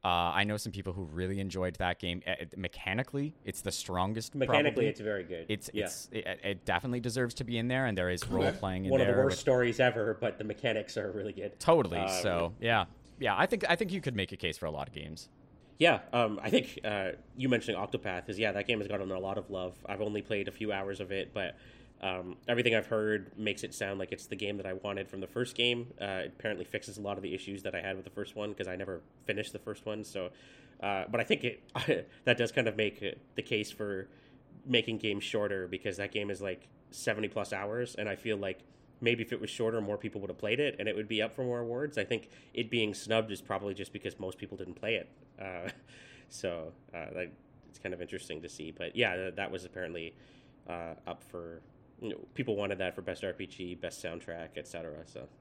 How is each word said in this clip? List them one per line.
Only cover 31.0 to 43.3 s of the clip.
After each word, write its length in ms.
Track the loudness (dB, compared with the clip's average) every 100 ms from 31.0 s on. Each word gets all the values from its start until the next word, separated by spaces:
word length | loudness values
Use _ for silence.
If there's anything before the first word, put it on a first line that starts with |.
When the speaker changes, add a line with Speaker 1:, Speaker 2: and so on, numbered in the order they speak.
| 0
Speaker 2:
but 100 | 0
I 40 |
think 200 | 2 2
it, 640 | 2 -4 -8 -4 2 2 0
<laughs> 100 | -4
that 140 | 2 4
does 140 | 4
kind 160 | 4 2
of 80 | 4
make 260 | 0 0 -6 -6 -10
the 80 | -8
case 280 | -2 0 0
for 380 | -4 -4 -4 -6 -14 -20 -20 -20 -18
making 320 | 4 4 6 0
games 280 | 0 0
shorter, 440 | 0 0 0 0 -2
because 300 | -4 -4 -2
that 120 | -2
game 200 | -2 -2
is, 100 | -2
like, 280 | -2 -4 -8 -20 -18
seventy 380 | -6 -2 0 0
plus 240 | -2 -2
hours, 420 | -2 -2 -2 -4 -2
and 120 | -4
I 80 | -2
feel 220 | -2 0
like 220 | 0 -4 -12 -20 -20 0
maybe 200 | 4 4
if 100 | 2
it 80 | -4
was 80 | -4
shorter, 320 | 0 2 2
more 160 | 0 -2
people 240 | -2 -6
would 80 | -6
have 80 | -4
played 220 | 0 2
it, 160 | 2 0
and 80 | -2
it 60 |
would 140 | -2 0
be 140 | 2
up 120 | 2
for 80 | 0
more 180 | -2 0
awards. 360 | -2 -2 -2 -2
I 80 |
think 240 | 0 0 -2 -20 -10
it 180 | -4 0
being 220 | 4 4
snubbed 380 | 2 4 4 4